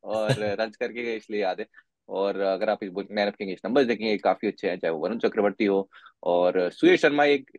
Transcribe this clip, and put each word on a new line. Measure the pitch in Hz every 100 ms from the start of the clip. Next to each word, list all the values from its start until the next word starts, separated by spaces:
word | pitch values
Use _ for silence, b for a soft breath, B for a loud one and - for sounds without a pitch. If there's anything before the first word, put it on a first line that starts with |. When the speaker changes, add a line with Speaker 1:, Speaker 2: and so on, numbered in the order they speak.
Speaker 1:
और | 98 107 107
Speaker 2:
<laughs> | 110
Speaker 1:
रन्स | 104 101 110 107
करके | 120 110
गए | 120 110
इसलिए | - 104
याद | 95 90
है। | 110 b _ _ -
और | 98 98 98
अगर | 98 95 107
आप | 104
इस | 101
man | 90 98
of |
the | 104 101
match | - 98 87
numbers | 95 135 123
देखेंगे, | 104 110 104
काफी | 98 92 107
अच्छे | - 95
हैं, | 92
चाहे | 87
वो | 80
वरुण | 85 117
चक्रवर्ती | 113 - 104 104 107
हो | 98 98 B B _
और | - 87 90 92 87
सुयश | - 165 180
शर्मा, | 156 147 147
एक, | 143 131